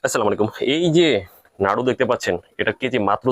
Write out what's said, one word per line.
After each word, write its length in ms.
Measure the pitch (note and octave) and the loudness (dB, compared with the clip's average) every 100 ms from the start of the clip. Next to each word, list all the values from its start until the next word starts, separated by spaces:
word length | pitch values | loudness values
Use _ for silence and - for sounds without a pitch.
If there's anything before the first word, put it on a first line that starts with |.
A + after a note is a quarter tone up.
আসসালামু 260 | C3 C3+ G#2 | -6 -2 -2
আলাইকুম। 200 | G2+ G#2+ - A#2 | 0 -4 -2 -2
এই 160 | D3+ F3 | 0 2
যে 160 | D#3 E3 A2 F2+ - _ - | 4 4 2 -2 -20 _ -4
নাড়ু 220 | G2 G#2+ | -2 0
দেখতে 220 | B2+ A#2 B2 | 0 0 0
পাচ্ছেন, 300 | A#2+ - F2 _ - | 0 -2 -4 _ -4
এটা 140 | G#2 | -4
কেজি 260 | - B2+ A#2+ | -2 -2 0
মাত্র 260 | G2 G#2 C3 | 0 0 0